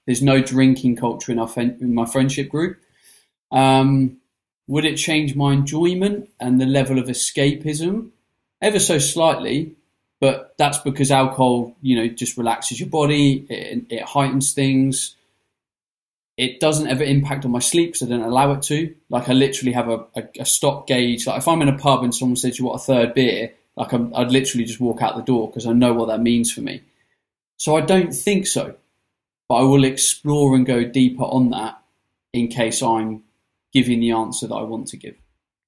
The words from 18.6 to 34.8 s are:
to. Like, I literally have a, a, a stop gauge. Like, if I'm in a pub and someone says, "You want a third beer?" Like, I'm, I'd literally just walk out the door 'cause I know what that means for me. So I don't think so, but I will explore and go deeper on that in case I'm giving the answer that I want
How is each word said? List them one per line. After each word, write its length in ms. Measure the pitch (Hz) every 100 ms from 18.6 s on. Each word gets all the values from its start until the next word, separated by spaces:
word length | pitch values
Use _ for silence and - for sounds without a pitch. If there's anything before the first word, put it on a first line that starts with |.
to. 320 | - 151 165 - -
Like, 200 | 120 127
I 40 |
literally 400 | 131 135 - 127
have 160 | 120 117
a, 160 | 113 - 113
a, 80 | - -
a 60 | -
stop 420 | - 143 143 -
gauge. 400 | 127 120 117 -
Like, 100 | 120
if 100 | 165
I'm 140 | 165
in 60 | 143
a 100 | 139
pub 260 | 143 127
and 120 | 123 -
someone 200 | 127 123
says, 220 | 127 120
"You 80 | 123
want 160 | 120
a 20 |
third 300 | - 123 113
beer?" 400 | 135 123 95 113 - _ -
Like, 160 | 113
I'm, 220 | 120 117 123
I'd 160 | 123
literally 340 | 131 131 120 110
just 140 | 107
walk 240 | 120 113
out 140 | 110 120
the 60 |
door 280 | 120 120 110
'cause 160 | 117 117
I 60 |
know 200 | 120 123
what 140 | 117 110
that 140 | 113
means 300 | 120 120 117
for 100 | 113
me. 200 | 92 - - _ _ _ _ _ _ -
So 180 | 151 156
I 60 |
don't 300 | 143 190 175
think 360 | - 208 190 -
so, 280 | - - - _ _ _ _ _ _ -
but 60 | 120
I 80 |
will 200 | 135 139
explore 720 | 131 135 - - 147 147 139 131
and 100 | 127
go 180 | 120
deeper 400 | 117 135 127 123
on 280 | - 131 120
that 280 | 101 110 - _ _ _ _ _
in 140 | 120 117
case 340 | 123 113 -
I'm 400 | 120 113 110 107 _ _ _ _ _
giving 280 | 135 123 117
the 120 | 117
answer 360 | 113 120 - 110
that 80 | 107
I 80 |
want 240 | 110 113